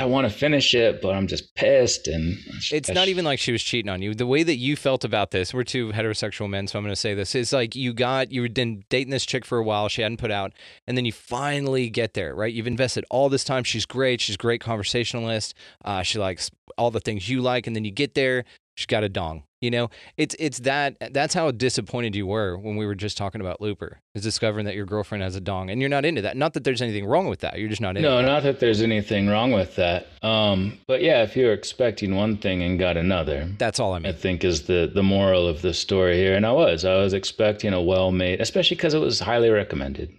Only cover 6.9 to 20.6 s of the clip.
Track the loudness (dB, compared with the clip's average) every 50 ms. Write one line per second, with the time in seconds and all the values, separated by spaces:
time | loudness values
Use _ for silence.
6.9 | -4 -4 -2 -2 -2 -2 -2 -2 -2 -2 -2 0 0 0 0 -2 -4 -4 -4 -4
7.9 | -2 0 0 0 0 0 -2 -2 -2 -2 -4 -2 -2 -2 -2 -2 -4 -6 -6 -2
8.9 | -2 -2 0 -2 -2 -4 -2 -2 -4 -4 -4 -2 -2 0 0 0 0 0 0 -2
9.9 | -2 -2 -2 -2 -2 -4 -4 -4 -2 -2 -4 -6 -8 -14 -20 -20 -20 -14 _ -4
10.9 | -2 -2 -2 -2 -4 -6 -8 -8 -6 -4 -4 -2 -2 -2 -2 -2 0 -2 -2 -2
11.9 | -2 -2 -2 -2 -2 -4 -6 -4 -4 -4 -4 -4 -4 -4 -4 -4 -2 0 0 -2
12.9 | -2 -4 -4 -2 0 2 2 2 2 0 0 -2 -2 -2 -2 -2 -4 -4 -4 -4
13.9 | -2 0 0 0 0 0 -2 -4 -4 -2 0 0 0 0 -2 -4 -4 -4 -4 -2
14.9 | -2 -2 -2 -2 -4 -4 -4 -2 -2 -4 -4 -6 -10 -14 -20 -20 -20 _ -6 -4
15.9 | -4 -2 -2 -2 -2 -2 -2 -2 -4 -4 -8 -10 -10 _ _ -10 -4 0 0 0
16.9 | 0 0 -2 -4 -4 -4 -4 -2 -2 0 0 0 0 0 -2 -4 -4 -4 -4 -4
17.9 | -2 -2 -2 0 0 2 2 2 2 0 -2 -6 -12 -20 _ _ _ -12 -4 -2
18.9 | 0 0 0 0 -2 -2 -4 -4 -6 -8 -12 _ _ _ -4 -2 0 0 -2 -4
19.9 | -6 -12 -20 -10 -4 -2 -2 -2 -2 -4 -4 -4 -4 -4